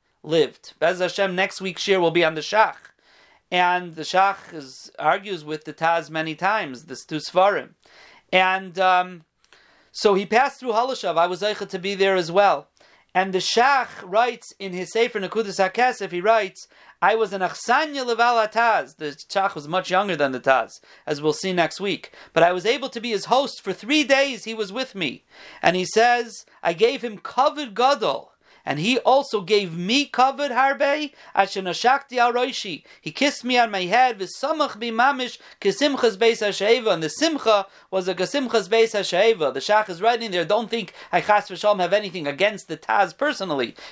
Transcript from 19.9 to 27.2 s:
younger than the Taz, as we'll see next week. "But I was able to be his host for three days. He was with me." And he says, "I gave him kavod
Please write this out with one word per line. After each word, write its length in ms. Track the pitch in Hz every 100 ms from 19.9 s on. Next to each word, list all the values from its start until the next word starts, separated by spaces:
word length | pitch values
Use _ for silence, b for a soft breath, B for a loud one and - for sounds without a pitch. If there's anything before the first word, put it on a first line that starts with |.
younger 240 | 180 202
than 160 | 160 139
the 80 | 127
Taz, 400 | 139 131 - - b b -
as 120 | 147
we'll 120 | 151
see 200 | 151 190
next 280 | 180 160 -
week. 320 | 196 156 - B B
"But 120 | 160
I 80 | 170
was 120 | 185
able 240 | 190 269 254
to 120 | 233
be 100 | 240
his 140 | 202
host 380 | 156 233 226 -
for 100 | 202
three 320 | 180 208 302
days. 400 | 269 269 277 226
He 100 | 220
was 180 | 226 202
with 220 | 214 262
me." 300 | 196 151 - _ B B B
And 140 | 170
he 120 | 185 180
says, 600 | 214 240 240 240 202 - b
"I 100 | -
gave 300 | 170 226 269
him 160 | 233
kavod 560 | 208